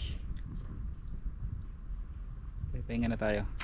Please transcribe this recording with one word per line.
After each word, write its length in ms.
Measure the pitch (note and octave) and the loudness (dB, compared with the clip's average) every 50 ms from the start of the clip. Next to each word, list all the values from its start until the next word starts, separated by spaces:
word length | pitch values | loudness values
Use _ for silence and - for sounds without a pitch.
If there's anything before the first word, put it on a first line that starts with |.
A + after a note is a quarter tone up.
| - - - - - - - - - - - - - - - - - - - - - - - - - - - - - - - - - - - - - - - - - - - - - - - - - - - - - - | 0 0 0 -2 -2 -2 -2 -2 -2 -2 -2 -2 -2 -2 -2 -2 -2 -2 -2 -4 -4 -4 -4 -2 0 -2 0 0 -2 -2 0 -2 -2 -4 -6 -6 -4 -2 -2 -2 -2 -4 -4 -4 -4 -4 -4 -4 -6 -6 -4 -2 -2 0
Okay, 120 | - - - - | 0 0 0 2
pahinga 240 | A#2 A#2 A#2+ A#2 A2+ | 2 4 4 4 4
na 80 | - | 4
tayo. 240 | A2 G#2+ G#2 G#2 G#2 - - - | 6 6 6 6 4 2 0 -2